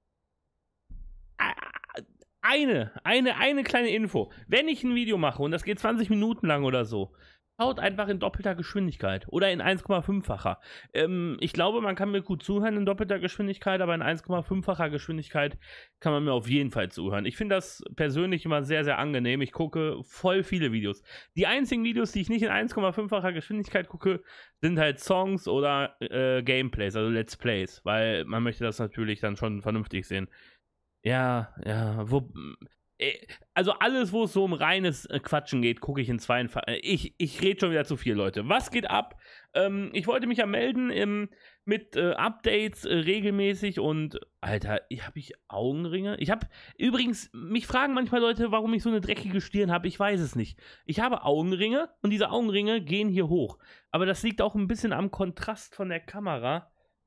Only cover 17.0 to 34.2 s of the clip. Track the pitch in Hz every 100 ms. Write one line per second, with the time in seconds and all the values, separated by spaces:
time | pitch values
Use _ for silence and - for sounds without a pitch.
17 | 95 101 117 - 214 190 180 - - -
18 | 151 139 185 175 165 147 135 156 147 135
19 | 147 135 123 135 131 - 160 160 156 -
20 | - - 185 190 - 185 143 113 101 98
21 | - - - - 180 254 254 240 226 233
22 | 226 208 180 226 220 196 233 - 190 175
23 | 208 208 180 165 - 208 202 196 170 175
24 | 190 180 - - - _ 160 170 151 139
25 | - 190 190 196 - 123 143 139 139 -
26 | - 127 131 127 123 131 131 107 101 107
27 | 110 113 110 - 120 101 92 - - 110
28 | 113 101 80 110 117 113 117 107 110 -
29 | 107 104 107 101 113 104 107 110 107 95
30 | 92 98 95 - - _ _ _ _ _
31 | 107 127 127 120 110 - - 107 110 110
32 | 107 135 123 98 73 - - _ _ -
33 | 131 - - - - - 185 - 240 262
34 | 214 214